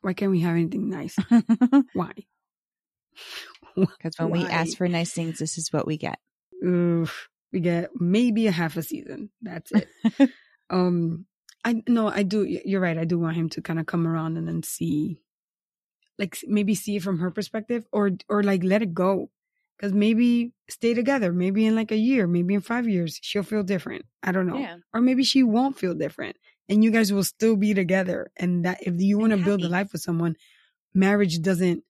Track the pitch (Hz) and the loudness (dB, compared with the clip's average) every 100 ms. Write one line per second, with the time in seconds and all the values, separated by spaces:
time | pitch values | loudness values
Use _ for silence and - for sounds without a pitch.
0 | 196 180 196 185 170 170 165 - - 185 | -4 -2 0 2 2 2 0 -2 -4 -6
1 | - - - 240 - 226 247 277 262 - | -8 -6 2 2 4 2 6 4 4 -2
2 | 170 - - _ _ _ _ _ _ _ | -6 -8 -20 _ _ _ _ _ _ _
3 | _ - - - - - - - 190 - | _ -20 -18 -16 -16 -20 -10 -2 -2 -2
4 | 165 - 165 170 175 165 165 - 180 170 | -12 -4 -2 -2 -2 -2 -2 -2 -2 0
5 | 170 - 165 160 156 - 160 156 - 151 | -2 -4 -6 -6 -8 -6 -4 -4 -2 -4
6 | - - _ _ _ 370 185 180 175 170 | -6 -10 _ _ _ -6 -2 2 2 2
7 | 165 - - _ _ 190 175 170 175 - | -2 -6 -18 _ _ -4 -2 -2 -4 -4
8 | 175 202 247 214 220 170 165 170 156 - | 0 2 2 2 0 0 -2 -4 -8 -10
9 | - - 208 _ 220 175 - 214 - _ | -12 -14 -14 _ -14 -14 0 0 0 _
10 | 226 - 277 - _ _ _ 185 180 175 | -4 2 2 2 _ _ _ 0 2 0
11 | 165 165 185 _ _ _ - 226 - 233 | -2 -4 -12 _ _ _ -2 -2 2 2
12 | 214 - 196 214 196 - - 196 180 160 | 2 0 0 0 -2 -4 -2 0 0 0
13 | 165 170 165 165 165 - - 165 160 175 | 0 0 0 0 -2 -4 -4 -4 -2 0
14 | 165 165 160 165 165 165 - - 165 147 | 0 0 -2 -4 -4 -6 -6 -6 -4 -2
15 | 151 165 _ _ _ _ _ _ _ _ | -2 -6 _ _ _ _ _ _ _ _
16 | _ _ 196 - - 208 202 202 - 208 | _ _ -8 -8 -4 -2 0 -2 -2 -4
17 | 180 180 180 170 202 220 214 240 226 208 | -2 -2 -2 -4 -8 -8 -6 -6 -4 -2
18 | 202 180 - 208 202 196 185 202 220 170 | 0 -2 -2 0 2 2 2 0 0 0
19 | 185 190 - _ _ _ _ _ 202 196 | 0 0 -4 _ _ _ _ _ -2 2
20 | 214 226 240 240 233 _ _ - 233 233 | 2 4 4 2 0 _ _ -4 0 2
21 | 240 277 196 175 185 196 220 220 220 220 | 2 2 2 2 0 2 2 2 0 0
22 | 226 262 180 175 175 202 - 240 233 190 | 2 2 4 2 2 0 0 -2 0 0
23 | 165 - - 202 185 214 190 196 - - | -2 -6 -6 -6 -2 -4 -2 -2 -4 -10
24 | - _ - 185 180 254 240 170 _ 226 | -12 _ -2 0 0 -2 -8 -10 _ 0
25 | 247 254 269 269 247 214 269 269 185 165 | 2 2 2 4 4 4 0 -2 -4 -2
26 | 147 - - - _ _ _ 208 226 226 | -6 -6 -12 -12 _ _ _ 4 6 4
27 | 214 202 185 - 220 220 208 202 180 185 | 2 2 -2 0 2 4 2 2 2 2
28 | 185 - - - 180 175 175 180 - 175 | 0 -4 -8 -4 -2 0 0 -2 -4 0
29 | 196 202 220 208 180 202 170 180 202 165 | 2 4 2 2 2 0 0 -2 -2 -6
30 | - 165 170 165 _ _ _ _ _ 190 | -4 -2 -2 -4 _ _ _ _ _ 2
31 | 190 202 202 165 165 185 180 170 - | 4 4 2 0 0 2 2 0 -4